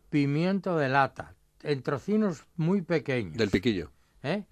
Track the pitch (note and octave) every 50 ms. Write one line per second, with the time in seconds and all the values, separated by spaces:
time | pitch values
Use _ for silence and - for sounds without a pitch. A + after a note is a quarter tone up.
0 | _ - - D3 C#3+ C#3 C#3+ D3+ E3+ F#3 G3+ G3 - F#3+ F3 D#3 C#3+ B2+ C3 C#3
1 | C3+ C3 - - - - - _ _ _ _ _ - D3+ D3 C3 A#2 D#3 C#3 B2+
2 | - F#3+ G#3 G#3+ A3 G3 D#3 - - _ - - D#3 E3 G3 G3+ D#3+ - E3+ D3
3 | - - C3 B2 G#2 E2+ D2+ A2 A2 G2 G#2 G2+ - B2 G#2 F2+ D2+ - - _
4 | _ _ _ - - C3+ F3+ G#3+ F#3+ _